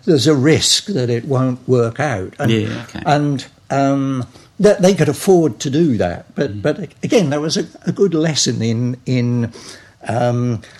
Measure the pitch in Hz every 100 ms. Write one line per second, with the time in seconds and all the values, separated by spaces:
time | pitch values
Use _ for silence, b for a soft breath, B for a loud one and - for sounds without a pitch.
0 | - 151 117 147 139 135 - - - 190
1 | 123 117 147 127 131 123 - 127 113 113
2 | 147 104 95 - 110 113 104 113 117 117
3 | - 147 147 135 - _ - 139 139 139
4 | 135 131 127 B B - 202 202 180 196
5 | 170 - - 180 156 - 147 139 170 107
6 | 90 85 - - 139 101 147 151 185 -
7 | 175 277 151 147 156 - - - - -
8 | 196 156 165 135 - 113 113 113 123 127
9 | - 127 120 120 117 B B B B B
10 | - 113 123 120 120 113 B